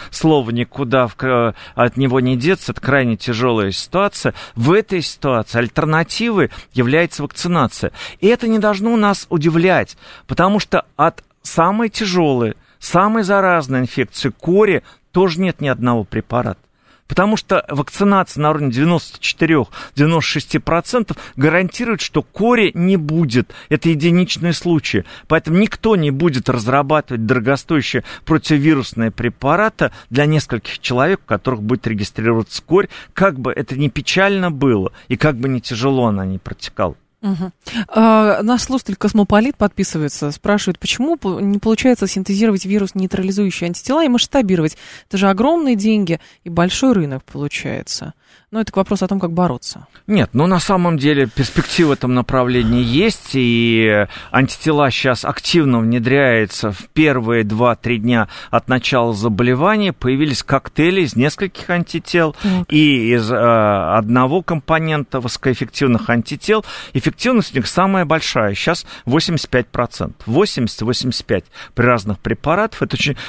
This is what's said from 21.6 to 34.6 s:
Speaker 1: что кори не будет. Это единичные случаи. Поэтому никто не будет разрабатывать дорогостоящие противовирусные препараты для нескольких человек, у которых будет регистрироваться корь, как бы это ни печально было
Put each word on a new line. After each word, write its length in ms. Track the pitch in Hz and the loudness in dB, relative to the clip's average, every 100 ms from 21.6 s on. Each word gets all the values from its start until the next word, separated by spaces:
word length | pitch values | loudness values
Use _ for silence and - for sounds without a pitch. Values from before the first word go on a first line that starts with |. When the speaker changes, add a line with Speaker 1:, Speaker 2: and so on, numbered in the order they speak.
| 185 - 240 202 | 0 -2 -4 -4
Speaker 1:
что 220 | - 151 | -4 -4
кори 480 | - - 226 240 190 | -4 0 2 4 2
не 240 | 170 180 190 | 2 2 2
будет. 560 | 147 160 156 120 101 - - | 0 0 2 0 -2 -6 -4
Это 220 | 151 165 | 0 0
единичные 640 | 156 170 175 180 - 170 | 2 2 2 2 -2 -4
случаи. 500 | 165 175 160 - 104 - - - | -2 0 0 0 -4 -4 -10 -2
Поэтому 300 | 160 156 170 | -2 2 0
никто 360 | 214 - 226 202 | 0 0 0 2
не 140 | 147 | 0
будет 380 | 135 170 127 - | 0 0 0 0
разрабатывать 800 | 120 110 135 139 151 - 120 110 | -2 0 -2 0 -2 -2 -4 0
дорогостоящие 800 | 123 110 139 - 156 - 127 - - | 0 0 -2 -2 -2 -2 -4 -6 -10
противовирусные 840 | - 156 - 151 151 143 117 - 113 | -2 -2 2 2 2 2 -2 -4 -4
препараты 840 | - 117 - 135 170 214 - 143 - - | -2 -4 -2 0 0 0 -2 -4 -4 -6
для 160 | 120 | 0
нескольких 540 | 147 156 - 117 - - | 2 0 -2 -6 -8 -10
человек, 420 | - 123 151 202 | -4 0 0 0
у 60 | - | -2
которых 340 | 104 - 120 | -4 -2 -4
будет 240 | 104 104 117 | -2 -2 -2
регистрироваться 760 | 107 101 - 113 113 104 - | -4 -4 -2 0 0 -2 -8
корь, 240 | - 185 196 - - | 0 0 0 -6 -10
как 260 | - 190 135 | 0 0 0
бы 140 | 123 | -4
это 240 | - - 135 | -4 -4 -2
ни 120 | 147 | -2
печально 640 | - - 180 196 196 180 | -2 -2 0 2 0 -2
было 400 | 139 | 0